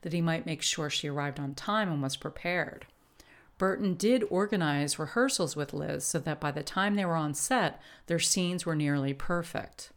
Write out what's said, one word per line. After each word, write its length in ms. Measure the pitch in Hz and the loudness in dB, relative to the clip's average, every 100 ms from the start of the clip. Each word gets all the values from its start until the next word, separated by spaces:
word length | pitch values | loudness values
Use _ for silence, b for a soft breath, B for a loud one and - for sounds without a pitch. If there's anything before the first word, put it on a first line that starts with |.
that 100 | 170 | -2
he 80 | 170 | 0
might 260 | 170 165 - | 2 0 -2
make 160 | 156 | -2
sure 280 | - - 151 | -2 0 -2
she 180 | - 147 | -2 -2
arrived 320 | 143 143 139 | -2 -4 -4
on 140 | 139 | -6
time 360 | 139 - 214 202 | -6 -2 0 2
and 120 | 151 | 0
was 140 | 135 - | 0 -2
prepared. 720 | 151 - 170 180 151 - - B B B B B B - | -8 -6 -2 0 -2 -6 -18 B B B B B B 0
Burton 360 | 190 190 202 | 0 2 0
did 300 | 175 208 254 208 | 2 4 4 4
organize 680 | 180 208 208 160 143 147 - | 2 2 2 2 2 0 -2
rehearsals 580 | 151 - 269 - 165 147 | -2 0 0 2 -2 -2
with 160 | 143 | -6
Liz 320 | 151 147 - | -4 -4 -4
so 140 | - 165 | -2 -2
that 200 | 143 147 | -2 -2
by 100 | 147 | -2
the 120 | 143 | -4
time 320 | 147 - 196 | -4 0 2
they 100 | 208 | 2
were 120 | 185 165 | 2 2
on 180 | 151 | 0
set, 460 | 143 - 262 170 - B B - | -2 2 4 2 0 B B -2
their 120 | 170 | 0
scenes 480 | - - 175 180 170 | 2 2 2 0 0
were 100 | 156 | 2
nearly 380 | 147 143 139 | 2 2 0
perfect. 760 | 139 - 175 170 - - - - | -2 0 0 -2 -6 -8 -14 -18